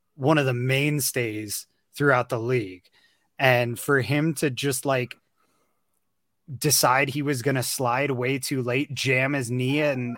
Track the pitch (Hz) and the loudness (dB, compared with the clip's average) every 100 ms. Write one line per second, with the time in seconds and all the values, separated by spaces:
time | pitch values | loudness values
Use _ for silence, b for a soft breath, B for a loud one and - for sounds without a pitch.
0 | _ - 135 156 131 120 127 135 147 147 | _ -2 2 4 4 0 0 2 2 0
1 | 135 131 117 107 104 - - _ _ - | -2 -2 -4 -4 -8 -8 -12 _ _ -2
2 | 143 127 120 120 117 127 98 92 _ _ | 2 2 2 -4 -2 -2 -2 -10 _ _
3 | _ _ _ - 135 123 120 117 - 139 | _ _ _ 0 4 4 2 -4 0 0
4 | 107 147 160 139 151 123 143 131 143 131 | 2 0 0 0 -2 -2 -4 -2 0 -2
5 | 123 - _ _ _ _ _ _ _ _ | -2 -10 _ _ _ _ _ _ _ _
6 | _ _ _ _ - 127 151 - 139 127 | _ _ _ _ -16 -4 0 4 4 4
7 | 139 143 143 131 117 135 117 - 123 123 | 2 -2 -2 -2 0 0 -2 -2 0 0
8 | 143 123 127 135 - 135 123 131 143 131 | 0 0 -2 -2 -2 -4 -2 -2 -2 -4
9 | 131 127 135 143 123 123 127 147 147 131 | 0 2 2 0 -2 -2 0 2 0 0
10 | 123 | -4